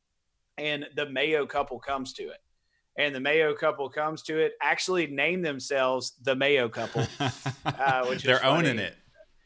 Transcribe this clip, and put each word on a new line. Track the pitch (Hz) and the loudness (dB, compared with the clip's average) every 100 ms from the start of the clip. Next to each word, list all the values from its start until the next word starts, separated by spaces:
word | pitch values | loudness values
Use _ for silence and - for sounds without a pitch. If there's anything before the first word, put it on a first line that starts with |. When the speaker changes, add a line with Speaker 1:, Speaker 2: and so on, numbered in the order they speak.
| _ _ _ _ _ - | _ _ _ _ _ -8
Speaker 1:
And | 151 147 147 135 | -4 -4 -6 -6
the | 147 | -4
Mayo | 131 151 151 131 | 0 2 2 0
couple | 143 139 120 | -2 -4 -6
comes | - 139 127 | -6 -6 -6
to | - 80 | -10 -12
it. | - _ _ _ _ _ - | -14 _ _ _ _ _ -4
And | 147 | -2
the | 135 | 0
Mayo | 139 156 156 | 2 4 4
couple | 147 156 151 135 | 2 0 0 -4
comes | 151 151 160 | -2 -4 -4
to | - 156 | -4 0
it, | 156 151 | 0 0
actually | 143 160 - 185 151 | 0 0 0 0 0
name | 139 151 185 | 0 0 0
themselves | 165 135 - 139 131 131 120 - | -2 -4 -2 2 2 2 -4 -6
the | 123 135 | -2 2
Mayo | 139 139 120 | 4 4 2
couple, | 120 113 139 120 - 135 - | -2 -4 -2 -2 -2 -4 -4
Speaker 2:
<laughs> | 135 - 147 - | -6 -6 -4 -2
Speaker 1:
uh, | 135 131 127 | 0 2 0
which | 127 131 | 0 2
is | 127 | 4
Speaker 2:
They're | |
owning | 135 156 151 110 | 6 4 2 0
Speaker 1:
funny. | |
Speaker 2:
it. | 90 - _ _ - _ | -4 -8 _ _ -20 _